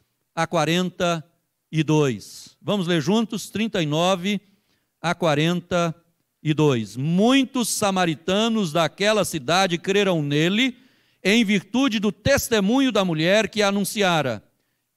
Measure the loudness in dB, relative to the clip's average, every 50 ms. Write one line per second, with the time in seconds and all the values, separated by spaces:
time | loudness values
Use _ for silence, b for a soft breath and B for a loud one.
0 | b b b b b _ -6 -6 -4 -2 -2 0 0 0 0 0 0 -2 -4 -4
1 | -2 -2 -2 -4 -6 _ _ _ _ _ _ _ _ _ -4 -2 0 2 2 2
2 | 2 2 -2 -4 -8 -16 -20 -20 -20 -20 _ _ -6 -4 -2 -2 0 0 0 0
3 | 0 0 0 0 0 -2 -6 -8 -10 -8 -6 -6 -6 -4 -4 -4 -2 -2 0 0
4 | 0 0 0 0 -2 -2 -4 -4 -6 _ _ _ _ _ _ _ _ _ _ _
5 | -6 -6 -4 -2 0 0 2 2 2 0 0 -2 -4 -4 -2 -2 -2 -2 -4 -8
6 | _ _ _ _ _ _ _ _ -4 -2 0 2 2 2 2 2 -2 -6 -6 -6
7 | -2 0 0 2 4 4 4 2 2 0 -2 -4 -4 -2 -2 -2 -2 -2 0 0
8 | 0 0 -2 -4 -4 -2 -2 0 0 0 0 0 -2 -2 0 0 0 -2 -2 -2
9 | 0 0 2 0 0 -2 -4 -6 -2 0 0 2 2 0 -2 -2 -2 0 0 2
10 | 2 2 0 0 -2 0 0 0 2 2 2 0 0 -2 -4 b b b b b
11 | b b b b b 2 2 2 2 2 0 -2 -2 -2 -2 0 0 0 0 0
12 | -2 -2 -2 _ 0 0 2 0 0 0 0 0 2 2 2 2 2 2 2 0
13 | 0 0 0 0 2 2 2 2 2 0 -2 -2 0 0 0 0 -2 -2 -2 0
14 | 2 2 2 2 0 -2 -4 -6 -10 _ _ _ _ _ _ _ _ _ _